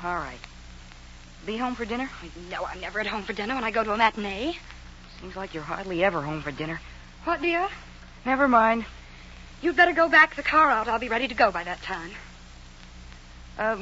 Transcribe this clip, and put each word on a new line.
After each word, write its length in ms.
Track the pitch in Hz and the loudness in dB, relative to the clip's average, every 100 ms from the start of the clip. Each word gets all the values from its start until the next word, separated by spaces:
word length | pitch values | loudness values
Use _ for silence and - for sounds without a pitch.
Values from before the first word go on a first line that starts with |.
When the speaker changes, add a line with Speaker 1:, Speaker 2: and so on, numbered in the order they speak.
Speaker 1:
All 120 | 175 175 | -4 -2
right. 240 | 139 123 - - - - - - - - - - 202 | -4 -10 -14 -16 -16 -16 -18 -18 -18 -18 -18 -12 -6
Be 100 | 220 | -2
home 200 | 254 240 | -2 -2
for 100 | 220 | -4
dinner? 240 | 240 262 | -4 -4
Speaker 2:
Oh, 160 | - 170 165 175 | -8 -14 -14 -10
no, 160 | 185 165 | -6 -6
I'm 160 | 147 | -6
never 180 | 170 202 | -6 -4
at 80 | 202 | -2
home 160 | 214 | -4
for 80 | 190 | -4
dinner 240 | 208 208 269 | -4 -2 -2
when 80 | |
I 80 | 220 | 0
go 140 | 220 214 | 0 2
to 80 | |
a 40 | 214 | 4
matinee. 600 | 220 220 202 190 294 339 - - - - - - | 4 4 -4 -2 -4 -4 -12 -16 -16 -16 -18 -14
Speaker 1:
Seems 160 | 185 180 | -12 -8
like 160 | 196 | -8
you're 100 | 160 | -6
hardly 400 | 151 170 196 170 | -6 -6 -2 2
ever 180 | 190 170 | 4 2
home 200 | 143 156 | -2 -4
for 100 | 147 | -4
dinner. 300 | 135 156 165 - - - - | -6 -6 -6 -10 -16 -18 -6
Speaker 2:
What, 180 | 320 330 | -2 0
dear? 280 | 339 339 392 - - - - - 247 | 2 2 0 -4 -14 -18 -18 -6 0
Speaker 1:
Never 240 | 262 277 | 4 8
mind. 360 | 240 226 233 214 - - - - - - - | 8 8 4 -2 -12 -16 -18 -16 -16 -16 -4
Speaker 2:
You'd 160 | 330 349 | 0 6
better 160 | 349 | 6
go 160 | 330 330 | 6 8
back 260 | 311 311 - | 8 8 4
the 80 | |
car 260 | - 311 302 | 2 6 6
out. 200 | 220 220 | 6 2
I'll 100 | 226 | 0
be 80 | 240 | 0
ready 220 | 226 262 | 0 0
to 60 | 247 | 6
go 160 | 220 | 4
by 120 | 175 | 4
that 180 | 175 180 | -4 -6
time. 280 | - 185 165 208 - - - - - - - - - - - - - - | -6 -6 -8 -12 -16 -16 -18 -18 -18 -18 -18 -16 -16 -16 -18 -18 -14 -2
Speaker 1:
Uh, 220 | 214 208 | 0 0